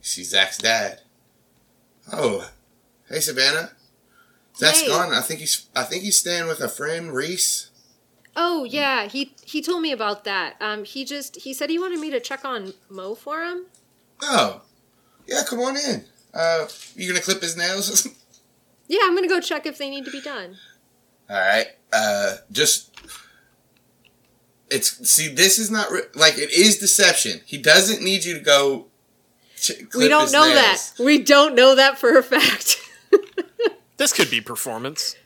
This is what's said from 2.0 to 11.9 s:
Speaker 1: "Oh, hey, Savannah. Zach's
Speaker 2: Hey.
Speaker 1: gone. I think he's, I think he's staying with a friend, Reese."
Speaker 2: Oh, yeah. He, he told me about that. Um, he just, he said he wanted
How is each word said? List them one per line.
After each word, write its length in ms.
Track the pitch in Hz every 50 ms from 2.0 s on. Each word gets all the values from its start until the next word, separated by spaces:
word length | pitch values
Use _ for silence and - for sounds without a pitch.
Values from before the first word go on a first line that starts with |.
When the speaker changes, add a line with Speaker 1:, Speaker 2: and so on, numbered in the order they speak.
| _ - -
Speaker 1:
"Oh, 380 | - 147 120 104 98 - - - _ _ _ _ _ _ _ _ _ _ _
hey, 120 | 131 156
Savannah. 520 | 160 156 143 127 135 139 151 156 170 - - _ _ _ _ _ _ _ _ _ _ _ _ _ _ _ _ -
Zach's 220 | - 156 156 160
Speaker 2:
Hey. 80 | 320 262
Speaker 1:
gone. 240 | - 170 175 170 -
I 60 | -
think 180 | 120 - 160 156
he's, 260 | 156 151 - - - _ _
I 80 | 127 123
think 180 | - 156 180 185
he's 160 | 208 185 -
staying 300 | - 175 175 170 170 165
with 120 | 160 -
a 80 | 139 113
friend, 440 | - - 143 151 165 170 170 165 139
Reese." 560 | 127 143 160 185 180 - - - - - - _ _ _ _ _ _ _ _ _ _ _ _ _
Speaker 2:
Oh, 300 | 302 339 349 349 320 269
yeah. 420 | 233 240 294 285 277 269 240 208
He, 260 | 208 202 277 277 - _ _ _
he 180 | - - 302 294
told 180 | 302 359 349 320
me 100 | 311 277
about 320 | 214 220 208 208 202 _
that. 320 | 214 196 190 175 147 - _
Um, 220 | 208 214 214 214 202
he 200 | 208 - 269 269
just, 320 | 262 285 285 269 - -
he 180 | - - 269 269
said 160 | 262 294 285
he 80 | 320 339
wanted 220 | 359 370